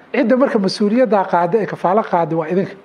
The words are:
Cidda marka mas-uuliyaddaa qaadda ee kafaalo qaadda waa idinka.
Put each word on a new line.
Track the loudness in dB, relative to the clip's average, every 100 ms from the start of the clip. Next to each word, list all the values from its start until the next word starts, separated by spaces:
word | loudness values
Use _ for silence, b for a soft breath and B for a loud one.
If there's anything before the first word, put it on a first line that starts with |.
| B
Cidda | -2 0 2
marka | 2 2
mas-uuliyaddaa | 0 0 0 2 2 2 2
qaadda | 0 0 0
ee | -2
kafaalo | -4 0 0
qaadda | 0 -2 -2 -2
waa | -2
idinka. | -2 -4 -8